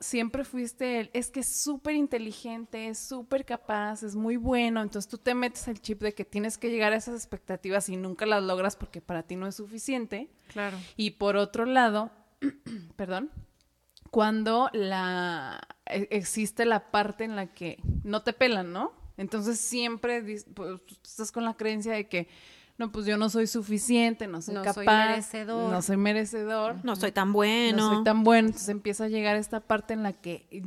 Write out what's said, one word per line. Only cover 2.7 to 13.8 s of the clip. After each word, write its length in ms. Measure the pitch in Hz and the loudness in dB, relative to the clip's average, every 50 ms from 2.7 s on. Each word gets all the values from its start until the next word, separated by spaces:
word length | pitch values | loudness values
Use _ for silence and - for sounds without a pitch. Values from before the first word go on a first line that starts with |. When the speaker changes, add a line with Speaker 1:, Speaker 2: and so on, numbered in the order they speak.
| - 220 220 220 | -10 -8 -8 -8
Speaker 1:
es 100 | 220 - | -8 -8
súper 460 | - - 269 254 233 - 269 269 269 | -10 -10 -10 -10 -2 -2 -2 -2 0
capaz, 580 | - 240 - - - 214 208 208 214 214 - | -4 -6 -6 -4 -2 -2 -2 -2 -4 -4 -6
es 140 | 220 208 196 | -8 -6 -4
muy 200 | 214 220 226 240 | -2 -2 0 -2
bueno, 460 | 240 226 262 254 240 233 233 226 220 | 0 2 2 4 4 4 4 2 0
entonces 260 | 214 202 - 208 190 - | -2 -2 -4 -6 -8 -8
tú 100 | - 214 | -12 -2
te 160 | - 254 247 | 0 0 2
metes 340 | 247 247 240 240 - - 247 | 2 0 -2 -4 -6 -8 -8
el 120 | 220 - | -8 -8
chip 200 | - - 208 202 | -6 -8 -6 -2
de 120 | 208 214 | -2 -4
que 120 | 208 - 196 | -4 -4 -8
tienes 340 | - - 202 208 226 220 - | -4 -4 -2 -2 -2 -4 -4
que 120 | - 233 | -4 -2
llegar 220 | 233 226 214 208 | 0 2 4 4
a 40 | 220 | 4
esas 180 | 220 - 240 240 | 2 0 -6 -8
expectativas 760 | 226 - - 220 - - - 185 - - 190 190 202 190 - | -10 -8 -10 -12 -12 -6 -8 -8 -6 -2 0 0 0 0 -2
y 80 | 185 | -4
nunca 300 | 185 190 185 180 - 214 | -6 -6 -6 -4 -2 0
las 160 | 214 214 202 | 2 2 2
logras 320 | 190 190 185 185 185 202 - | 2 0 0 0 0 -2 -2
porque 260 | - - - - 170 | -4 -10 -12 -12 -14
para 220 | - - 180 165 | -8 -6 -6 -6
ti 140 | 165 - 180 | -6 -6 -8
no 100 | 185 190 | -6 -6
es 80 | 196 190 | -8 -8
suficiente. 760 | - 208 202 226 220 - 277 262 247 226 220 208 202 277 - _ _ _ - | -10 -12 -12 -12 -8 -4 -4 -2 -2 -4 -6 -8 -10 -10 -12 _ _ _ -12
Speaker 2:
Claro. 240 | - 208 202 202 190 185 180 - - | -8 -6 -6 -4 -6 -8 -12 -12 -4
Speaker 1:
Y 140 | - 214 208 | -2 -2 -2
por 240 | 208 _ 202 202 196 | 0 _ 0 2 4
otro 300 | 202 202 202 - 226 233 | 2 2 0 0 -2 0
lado, 440 | 254 262 262 240 226 208 208 220 226 - - _ _ _ _ | 4 6 6 6 6 4 0 -2 -4 -10 -18 _ _ _ _
<clears throat> 560 | 277 277 - - _ - 226 196 165 165 - | -4 -4 -4 -6 _ -12 -12 -12 -14 -16 -10
perdón, 340 | - 196 180 185 190 269 311 - - - - _ _ _ _ _ _ | -10 -6 -6 -4 -6 -6 -8 -10 -14 -18 -18 _ _ _ _ _ _